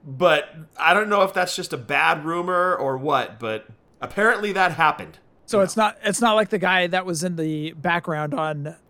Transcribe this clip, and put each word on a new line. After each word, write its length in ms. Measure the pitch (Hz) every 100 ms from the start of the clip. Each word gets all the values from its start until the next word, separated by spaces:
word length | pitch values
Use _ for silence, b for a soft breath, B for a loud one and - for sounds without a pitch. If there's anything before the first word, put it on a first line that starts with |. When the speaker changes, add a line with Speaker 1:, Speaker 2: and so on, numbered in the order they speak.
Speaker 1:
But 460 | 147 131 180 151 - 160 156 -
I 160 | 160
don't 140 | 190 214
know 140 | 202
if 120 | 190
that's 220 | 190 180 -
just 160 | 175
a 60 | 151
bad 480 | 107 143 160 160 151
rumor 500 | 175 175 180 180 180
or 220 | 135 117
what, 420 | 139 135 101 110
but 280 | 117 110 - - _ _
apparently 500 | 123 - 214 220 208
that 220 | 185 180
happened. 460 | 160 160 143 90 - _ _ -
Speaker 2:
So 140 | 214
Speaker 1:
You 40 |
Speaker 2:
it's 140 | 185 -
Speaker 1:
know. 60 |
Speaker 2:
not, 140 | 214 -
it's 160 | 214 196
not 140 | 233
like 160 | 214 214
the 100 | 208
guy 280 | 185 185 175
that 180 | 185 185
was 180 | 165
in 140 | 180 170
the 340 | 160 156 151
background 600 | 165 175 170 175 151 151
on, 420 | 156 156 151 143 165 _